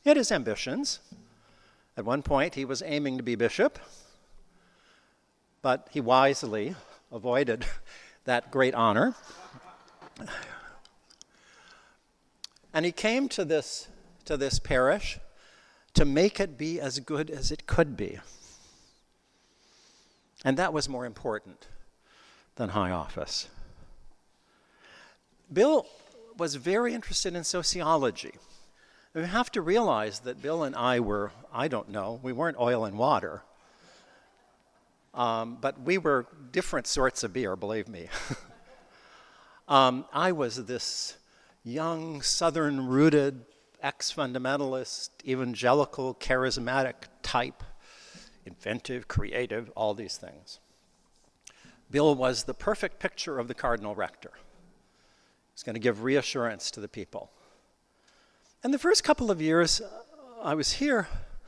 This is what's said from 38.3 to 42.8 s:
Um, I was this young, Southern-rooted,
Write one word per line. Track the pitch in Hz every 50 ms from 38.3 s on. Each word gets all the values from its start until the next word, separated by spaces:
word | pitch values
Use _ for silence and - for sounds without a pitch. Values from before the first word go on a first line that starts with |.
| 123 - - - - - - - - - - _ - - - - - - - - - - - - - - _ -
Um, | 147 135 135 127 127 131 - -
I | - 143 170 185
was | 180 151 135 117 110 127 113
this | 98 123 117 - - - - - - - - _ _ _ _ _ _ _ _
young, | - 120 120 151 160 165 170 160 160 165 156 143
Southern-rooted, | 131 - - - 170 165 147 165 156 147 143 135